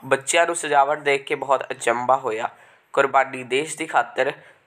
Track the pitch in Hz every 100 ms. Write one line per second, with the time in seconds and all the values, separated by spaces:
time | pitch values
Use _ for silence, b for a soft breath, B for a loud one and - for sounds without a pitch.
0 | 135 135 - 170 170 170 151 143 139 151
1 | 143 143 - 143 131 131 - 131 - 120
2 | 123 131 135 110 - b b b _ -
3 | 139 135 131 131 123 131 156 - 160 143
4 | 120 - 131 151 b b